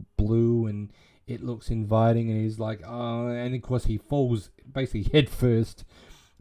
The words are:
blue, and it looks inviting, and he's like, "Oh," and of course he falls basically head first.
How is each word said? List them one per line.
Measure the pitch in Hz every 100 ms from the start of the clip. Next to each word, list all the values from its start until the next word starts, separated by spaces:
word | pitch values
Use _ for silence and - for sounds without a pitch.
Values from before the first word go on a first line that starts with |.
| 98 -
blue, | 107 113 117 117 110
and | 104 104 - _ _ -
it | 120
looks | 123 117 -
inviting, | 113 104 110 113 117 113
and | 110
he's | 110 110
like, | 110 107 -
"Oh," | 120 120 117 120
and | 120 123
of | 127
course | - 123
he | - 107
falls | - 143 127 113 - _ -
basically | 135 131 110 98
head | 156 127
first. | - 123 113 113 - - - - - _ _